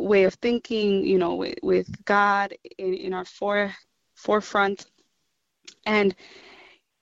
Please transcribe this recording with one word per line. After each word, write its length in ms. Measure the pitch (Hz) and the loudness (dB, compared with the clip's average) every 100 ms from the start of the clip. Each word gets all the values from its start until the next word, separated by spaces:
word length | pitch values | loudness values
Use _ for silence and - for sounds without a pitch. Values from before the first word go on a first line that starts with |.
| 190 | 2
way 160 | 202 | 4
of 120 | 185 - | 4 2
thinking, 680 | 240 240 - 226 208 196 - | -2 -2 -2 -2 0 0 2
you 120 | 190 | 2
know, 180 | 175 180 | 0 -2
with, 200 | - - | -6 -4
with 440 | - 185 185 - - | 0 0 -2 -6 0
God 480 | 208 202 202 202 - - - | 2 2 0 -2 -8 -18 -8
in, 160 | 190 | -6
in 200 | 185 190 | -4 -6
our 120 | 185 180 | -8 -10
fore-, 500 | - 202 202 202 - _ _ _ _ | -6 -2 -2 -2 -6 _ _ _ _
forefront, 720 | - 208 208 208 196 392 - _ _ _ _ _ _ _ - - 214 | -2 0 0 0 0 -2 -12 _ _ _ _ _ _ _ -20 -10 -2
and, 300 | 214 202 - - - - - - _ _ _ | 2 2 0 -10 -20 -20 -20 -20 _ _ _